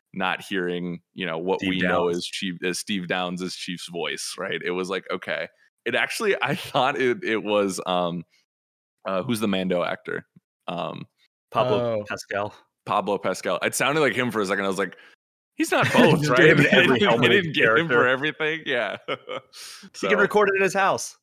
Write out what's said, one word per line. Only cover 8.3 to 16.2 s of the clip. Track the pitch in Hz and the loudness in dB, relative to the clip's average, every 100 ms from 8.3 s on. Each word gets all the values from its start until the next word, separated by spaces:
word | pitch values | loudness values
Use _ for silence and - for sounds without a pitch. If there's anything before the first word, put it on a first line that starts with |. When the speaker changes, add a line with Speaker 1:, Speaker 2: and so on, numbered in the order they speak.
| _ _ _ _ _ _ _ | _ _ _ _ _ _ _
Speaker 1:
uh, | 95 95 | -6 -4
who's | 123 113 | -2 -2
the | 107 | 0
Mando | 95 95 87 | 0 0 0
actor? | 87 90 - 85 - _ _ _ - | 0 -4 -8 -10 -10 _ _ _ -10
Um, | 87 80 - - _ _ _ _ | -6 -6 -8 -14 _ _ _ _
Speaker 2:
Pablo | 123 127 123 120 110 | -2 0 0 0 -4
Speaker 3:
Oh. | 104 | -6
Speaker 2:
Pascal. | 101 - 101 104 - _ _ | -10 -6 -4 -4 -8 _ _
Speaker 1:
Pablo | - 98 98 98 | -2 -2 0 0
Pascal. | - 92 101 87 | -2 -2 -2 -2
It | 110 - | -2 0
sounded | 127 156 | 0 2
like | 139 | 2
him | 107 123 | 2 -2
for | 107 | 0
a | 92 | 0
second. | 101 | 0
I | 98 | 0
was | 95 | 0
like, | 92 - - _ _ _ _ | -4 -6 -20 _ _ _ _
"He's | - 330 | -6 0
Speaker 3:
<laughs> | |
Speaker 1:
not | 311 220 | 2 4
both, | - 233 | 6 6
Speaker 2:
Just | - | 6